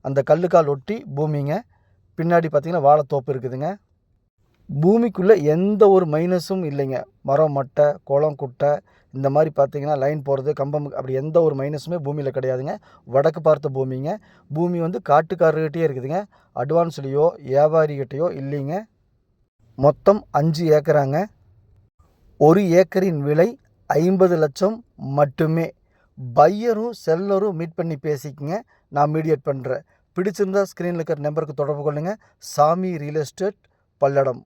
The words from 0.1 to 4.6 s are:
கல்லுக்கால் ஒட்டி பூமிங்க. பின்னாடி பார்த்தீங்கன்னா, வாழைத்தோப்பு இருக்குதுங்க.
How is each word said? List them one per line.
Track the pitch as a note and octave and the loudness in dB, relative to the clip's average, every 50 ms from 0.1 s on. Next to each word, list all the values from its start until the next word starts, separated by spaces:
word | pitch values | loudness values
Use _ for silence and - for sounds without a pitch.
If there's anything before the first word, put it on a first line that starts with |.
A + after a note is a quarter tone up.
| C#3 C#3 C3 - | -2 -2 2 2
கல்லுக்கால் | D3+ D#3+ F3+ F3 F#3 E3+ D#3+ C#3+ C#3+ | 2 2 2 4 4 4 4 4 -2
ஒட்டி | C#3 - - G#3+ A#3 - - C3+ | -4 -6 -8 -10 -8 -10 -10 -6
பூமிங்க. | C#3+ D3+ D#3 D3+ C#3+ C#3 C#3+ D#3 G#3 - _ _ _ _ _ _ _ _ _ _ - | -4 -4 -2 -2 -4 -2 -4 -4 -6 -6 _ _ _ _ _ _ _ _ _ _ -4
பின்னாடி | D#3+ E3+ F3 E3+ E3 D#3 | -2 2 2 2 0 2
பார்த்தீங்கன்னா, | D#3 D3 - D#3+ F3+ E3+ C#3 C#3 | -2 -2 -2 0 -4 2 4 6
வாழைத்தோப்பு | D3 D#3 C#3+ - D3+ C#3 B2 - C3+ | 4 4 4 -2 -4 -4 -4 -4 -6
இருக்குதுங்க. | B2+ A#2 B2 B2+ C3 C#3+ E3+ G3 G#3 _ _ _ _ _ _ _ _ _ _ _ _ _ _ _ _ | -6 -6 -8 -8 -6 -8 -8 -8 -10 _ _ _ _ _ _ _ _ _ _ _ _ _ _ _ _